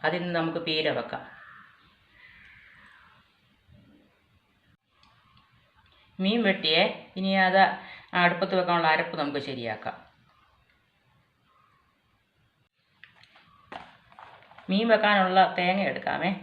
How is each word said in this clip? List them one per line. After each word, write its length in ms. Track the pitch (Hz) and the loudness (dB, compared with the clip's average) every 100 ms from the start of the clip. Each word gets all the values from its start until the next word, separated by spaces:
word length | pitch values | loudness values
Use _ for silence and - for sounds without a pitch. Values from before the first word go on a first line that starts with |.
| 156 | -2
അതിന്ന് 240 | 175 175 170 | -4 -4 -4
നമുക്ക് 220 | 165 165 160 | -4 -4 -4
പീര 220 | 156 151 127 | -2 -2 -4
വെക്കാം. 260 | 117 - - - - - - _ _ _ _ _ - - - - - - - - - _ _ _ _ _ _ - _ _ _ _ _ _ _ _ _ _ _ _ _ _ _ _ _ _ _ _ _ _ _ - | -6 -12 -14 -20 -20 -20 -20 _ _ _ _ _ -20 -20 -20 -20 -20 -20 -20 -20 -20 _ _ _ _ _ _ -20 _ _ _ _ _ _ _ _ _ _ _ _ _ _ _ _ _ _ _ _ _ _ _ -4
മീൻ 180 | 190 233 208 | 0 2 2
വെട്ടിയേ, 360 | 190 156 160 208 - - - | 0 2 2 2 -2 -14 -6
ഇനി 120 | 190 190 185 | -2 2 4
അത് 140 | 190 190 - - - - 185 | 6 4 2 -14 -20 -6 2
അടുപ്പത്ത് 340 | 175 175 185 185 | 2 2 -2 0
വെക്കാനുള്ള 300 | 180 170 160 | 2 2 2
അരപ്പ് 220 | 156 - 160 | 2 -2 -4
നമുക്ക് 200 | 143 143 139 | -6 -6 -8
ശരിയാക്കാം. 480 | 127 117 107 - - - _ _ _ _ _ _ _ _ _ _ _ _ _ _ _ _ _ _ _ _ _ _ _ _ _ _ _ _ _ - _ _ _ _ _ _ - - - _ - - - - - - | -8 -8 -8 -10 -14 -20 _ _ _ _ _ _ _ _ _ _ _ _ _ _ _ _ _ _ _ _ _ _ _ _ _ _ _ _ _ -20 _ _ _ _ _ _ -18 -18 -20 _ -20 -20 -20 -20 -20 -4
മീൻ 160 | 190 233 | 0 4
വെക്കാനുള്ള 440 | 214 214 202 185 185 185 - | 4 4 4 4 4 4 2
തേങ്ങ 280 | 180 190 170 | 0 0 -2
എടുക്കാമേ. 380 | 131 - 143 165 180 | -4 -6 -4 -2 -4